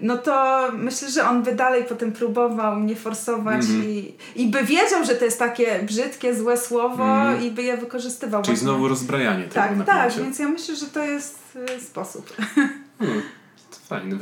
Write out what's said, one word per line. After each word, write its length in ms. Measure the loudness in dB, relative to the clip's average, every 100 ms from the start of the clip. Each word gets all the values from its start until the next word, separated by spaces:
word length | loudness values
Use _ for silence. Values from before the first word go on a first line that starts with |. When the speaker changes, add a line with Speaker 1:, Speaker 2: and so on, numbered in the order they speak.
Speaker 1:
no 160 | -2 0
to 440 | 2 4 4 4 2
myślę, 360 | -2 -4 -4 -2
że 180 | 2 4
on 140 | 4
by 120 | 2
dalej 300 | 2 4 4 0
potem 240 | -2 -4
próbował 640 | -2 -2 2 2 2 0 0
mnie 160 | -2 -2
forsować 640 | -6 -6 -4 -2 0 2
Speaker 2:
Mhm. 240 | 2 2 0
Speaker 1:
i, 240 | -4 -6 -14 -12 -2
i 100 | 2
by 160 | 2
wiedział, 400 | 2 4 4 2
że 100 | 2
to 100 | 2
jest 140 | 2 2
takie 440 | 0 2 2 2
brzydkie, 520 | -2 -2 -2 -2 -2
złe 220 | 0 2 0
słowo 480 | 0 0 0 2
Speaker 2:
Mhm. 380 | 2 4 4 2
Speaker 1:
i 80 | -2
by 120 | -2
je 140 | -2 -2
wykorzystywał 640 | -4 -8 -8 -6 -2 0
Speaker 2:
Czyli 140 | 2 2
Speaker 1:
właśnie. 120 | 2
Speaker 2:
znowu 200 | 2 2
rozbrajanie 540 | 0 -2 0 2 0
tego 120 | -2
Speaker 1:
Tak, 160 | 0 2 2
Speaker 2:
napięcia. 160 | 4 4
Speaker 1:
tak, 100 | 4
więc 260 | 0 -4 -2
ja 100 | -2
myślę, 280 | -2 -4 -8
że 100 | -6
to 180 | -6
jest, 340 | -4 -4 -8 -16 -18 -10 -8 -8
y, 20 |
sposób. 520 | -10 -10 -10 -12 -14 -8 -2 0
<laughs> 360 | 0 -2 -14 -6
Speaker 2:
Hmm, 240 | -2 -2 -4 -14 -20 -20 -20
to 60 | -20 -10
fajne. 280 | -8 -6 -6